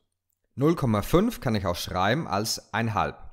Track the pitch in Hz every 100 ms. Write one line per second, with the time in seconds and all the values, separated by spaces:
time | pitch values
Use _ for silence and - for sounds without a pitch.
0 | _ _ _ _ _ - 139 170 131 107
1 | 101 165 226 233 - 110 95 87 - 87
2 | 95 135 - 95 110 - - 104 113 104
3 | 76 - -